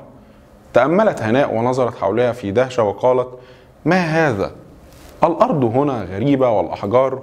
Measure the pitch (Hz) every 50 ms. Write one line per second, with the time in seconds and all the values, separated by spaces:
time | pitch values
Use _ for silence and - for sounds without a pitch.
0 | - - - - - - - - - - - - - - - 120 127 143 170 202
1 | 220 196 151 139 117 107 117 135 139 104 104 113 117 127 127 135 123 113 - -
2 | - 95 104 117 123 120 113 - - 98 98 117 131 131 - 123 110 101 95 -
3 | - 127 127 127 123 127 - - - - - - - - - - - 147 180 185
4 | 175 156 156 165 160 143 113 98 87 - - - - - - - - - - -
5 | - - - - - 170 165 - 220 262 202 143 123 113 113 135 147 147 131 113
6 | 92 87 92 101 120 143 143 131 127 123 110 98 85 - - - 107 101 120 127
7 | 135 131 131 123